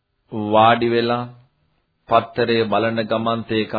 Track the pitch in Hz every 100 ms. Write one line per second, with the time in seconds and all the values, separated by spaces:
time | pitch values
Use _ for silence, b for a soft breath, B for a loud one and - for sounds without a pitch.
0 | _ _ _ 113 104 107 110 117 117 117
1 | 117 120 123 - _ _ _ _ _ _
2 | - 117 117 - 113 113 107 104 113 113
3 | 110 113 113 113 110 110 107